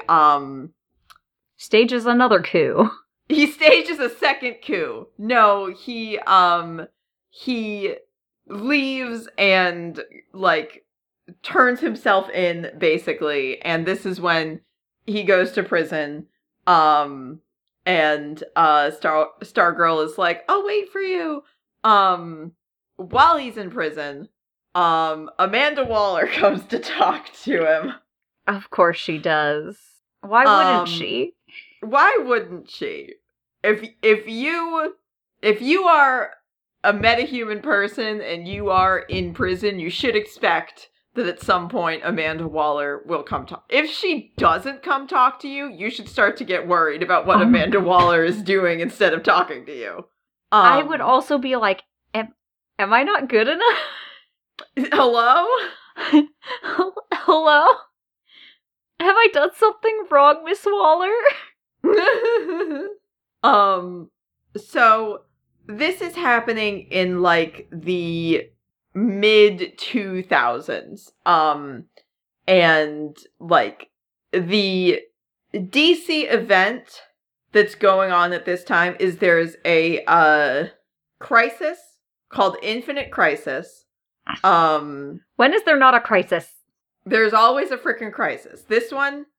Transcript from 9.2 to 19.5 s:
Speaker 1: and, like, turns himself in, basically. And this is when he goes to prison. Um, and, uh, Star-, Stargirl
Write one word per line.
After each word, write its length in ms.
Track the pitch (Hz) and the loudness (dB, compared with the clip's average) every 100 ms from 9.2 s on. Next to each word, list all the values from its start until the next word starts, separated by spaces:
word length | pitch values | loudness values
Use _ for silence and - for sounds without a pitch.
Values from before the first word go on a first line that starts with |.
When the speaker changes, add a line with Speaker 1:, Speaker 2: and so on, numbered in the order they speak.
| 226 - | -12 -2
Speaker 1:
and, 640 | 196 190 180 175 170 165 - - _ | 2 2 0 -4 -10 -12 -16 -20 _
like, 520 | 190 185 156 151 - _ _ _ _ _ _ | -4 -2 -2 -4 -16 _ _ _ _ _ _
turns 380 | - 370 247 247 | -4 2 2 2
himself 500 | 311 214 233 196 190 | -4 -4 0 0 0
in, 400 | - 175 170 170 160 | -4 -4 -4 -10 -2
basically. 800 | 165 160 - 151 151 147 131 135 | 0 0 -4 -6 -4 -4 -6 -8
And 220 | 165 165 | -6 -4
this 220 | 165 190 190 | -4 -6 -6
is 140 | 175 | -6
when 400 | 175 165 160 156 - _ _ _ - | -2 -2 -4 -10 -18 _ _ _ -8
he 180 | 208 | -4
goes 260 | 190 185 185 | 0 2 2
to 100 | - | -4
prison. 640 | 190 170 160 156 147 151 147 _ _ _ - | -4 -4 -4 -6 -8 -10 -18 _ _ _ 2
Um, 760 | 170 156 151 143 139 127 156 _ _ _ _ | 4 4 2 0 -8 -16 -18 _ _ _ _
and, 600 | 185 175 151 151 147 156 - | -2 0 0 -2 -6 -14 -6
uh, 360 | 165 160 151 147 | 0 4 4 2
Star-, 400 | 151 160 156 156 - | -2 -2 0 -2 -6
Stargirl 640 | - | -6